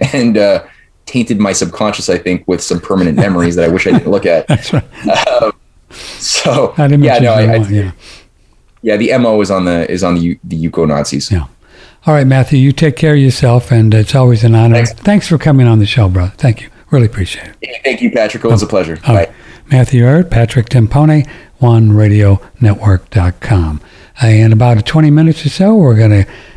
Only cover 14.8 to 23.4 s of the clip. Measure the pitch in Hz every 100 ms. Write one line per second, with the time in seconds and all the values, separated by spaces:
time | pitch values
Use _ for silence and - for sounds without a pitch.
14.8 | 117 - 202 208 - 160 156 135 123 110
15.8 | 101 127 98 92 90 - 131 107 - -
16.8 | - 139 110 107 87 - - - - -
17.8 | 135 - 120 120 107 113 117 110 101 98
18.8 | 82 80 - 104 82 - - - - 131
19.8 | 123 123 123 156 175 117 117 123 110 127
20.8 | 107 139 156 151 139 - - - 120 113
21.8 | 107 104 107 104 101 98 - - 107 101
22.8 | 107 95 - 104 90 -